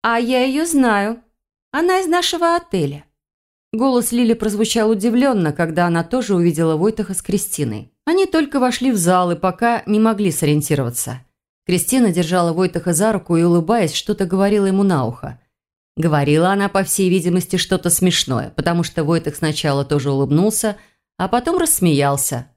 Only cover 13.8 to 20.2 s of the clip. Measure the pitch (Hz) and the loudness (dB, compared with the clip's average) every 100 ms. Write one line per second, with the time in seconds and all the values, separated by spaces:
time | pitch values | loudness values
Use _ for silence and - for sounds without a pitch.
13.8 | 165 - - 208 185 190 196 208 196 190 | 0 -4 -6 -4 -2 0 2 2 2 2
14.8 | 196 160 117 120 - - _ _ _ _ | 2 0 -2 -6 -14 -16 _ _ _ _
15.8 | _ - 160 151 143 151 175 196 202 196 | _ -4 0 2 4 4 2 2 0 -2
16.8 | 185 - 185 180 170 180 - 185 - 185 | -2 0 2 2 2 -2 0 -4 -2 -2
17.8 | 180 - 185 170 - 120 - - - 170 | 0 2 2 0 -2 -4 -4 -4 -2 -2
18.8 | 170 - 151 165 165 147 156 151 156 139 | -2 -2 0 0 -2 -4 -4 -2 -2 -2
19.8 | 135 147 135 139 | -2 -2 0 -2